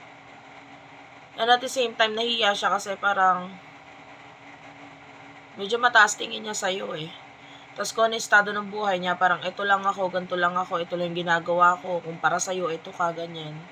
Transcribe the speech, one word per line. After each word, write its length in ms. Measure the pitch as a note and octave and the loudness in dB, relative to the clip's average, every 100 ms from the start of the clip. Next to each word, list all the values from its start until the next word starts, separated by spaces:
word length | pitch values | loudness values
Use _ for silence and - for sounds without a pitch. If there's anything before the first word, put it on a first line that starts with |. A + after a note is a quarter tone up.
| - - - - - - - - - - - - - - | -20 -20 -20 -20 -20 -20 -20 -20 -20 -20 -20 -20 -18 -4
And 80 | A3+ | 2
at 160 | B3 | 2
the 80 | B3+ | 2
same 240 | C4+ A#3 A3+ | -2 -2 0
time, 240 | A3 G#3+ | 0 0
nahiya 320 | A#3+ A#3 G#3 | -2 0 2
siya 240 | G3+ G3+ G3 | 2 0 -2
kasi 240 | G3+ G3 | -2 -4
parang 560 | G3+ G3 F#3 F3+ F#3 F#3 - - - - - - - - - - - - - - - - - - - - | 0 4 4 2 -2 -14 -20 -20 -20 -20 -20 -20 -20 -20 -20 -20 -20 -20 -20 -20 -20 -20 -20 -20 -20 -12
medyo 240 | G3 A#3 | -4 0
mataas 400 | B3 A#3 G#3 - | 4 6 6 4
tingin 240 | A3+ A3 | -8 -8
niya 120 | G#3+ G3+ | -8 -4
sa'yo 320 | G3 F#3+ G#3 E3+ | -4 -4 -6 -8
eh. 80 | D#3+ - - - - - - | -10 -12 -20 -20 -20 -20 -16
Tas 240 | - G3+ - | -8 -6 2
kung 160 | A3+ | 2
ano 80 | A3+ | 2
yung 60 | - | 4
estado 240 | G#3 G3+ | 4 4
ng 160 | G#3 G3+ | 0 -6
buhay 320 | G#3 G#3 F#3 | -4 0 0
niya, 160 | F3+ F3+ | 0 2
parang, 240 | F#3 E3+ | 2 2
"Ito 240 | F3+ F#3 | -2 -4
lang 240 | G3+ G3 G3 | 2 2 2
ako, 240 | G3 F#3 | 0 -2
ganito 240 | F3+ F3+ F3+ | -2 -4 0
lang 240 | F3 F3+ | 0 0
ako, 240 | F3+ F3+ | -2 -4
ito 160 | F3 F3 | -4 -4
lang 160 | F3 E3+ | -4 -4
yung 80 | |
ginagawa 560 | F3 E3+ E3+ F3 F3 F3+ | 0 0 0 4 4 4
ko, 240 | F#3+ E3+ | -2 -6
kung 160 | E3 E3 | -6 -2
para 160 | D#3 F3 | 0 0
sa'yo, 320 | F#3+ F#3 E3+ | -2 -4 -4
ito 240 | D#3+ F#3+ | -4 -8
ka," 240 | F#3+ E3+ E3 | -4 -4 -4
ganyan. 400 | E3+ E3 D3+ D#3 F3 | -8 -10 -12 -12 -16